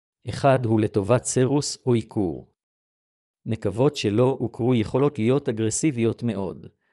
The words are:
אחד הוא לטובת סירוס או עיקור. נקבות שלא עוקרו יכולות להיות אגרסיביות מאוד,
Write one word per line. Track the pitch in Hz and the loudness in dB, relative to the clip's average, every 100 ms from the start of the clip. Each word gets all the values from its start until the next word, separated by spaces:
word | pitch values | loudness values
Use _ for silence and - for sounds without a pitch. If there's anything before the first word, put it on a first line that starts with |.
| _ _ 117 | _ _ -12
אחד | - 139 131 | 0 2 2
הוא | 117 110 | 2 2
לטובת | 107 107 98 120 | 2 0 2 0
סירוס | - 131 127 143 139 - 131 | 0 0 2 0 -2 -4 0
או | |
עיקור. | 120 110 117 92 67 53 _ _ _ _ _ _ _ _ _ - | 0 -2 -4 -4 -4 -12 _ _ _ _ _ _ _ _ _ -8
נקבות | 110 104 101 139 147 | -4 -4 0 0 0
שלא | 107 107 127 131 | 0 2 2 2
עוקרו | 131 - 120 | -4 -2 0
יכולות | 123 101 131 143 143 | 0 0 0 0 0
להיות | 110 135 143 | 0 0 0
אגרסיביות | 110 110 - 156 120 113 - | -2 -2 0 -2 0 -2 0
מאוד, | 120 98 95 69 - _ _ | -4 -4 -6 -10 -16 _ _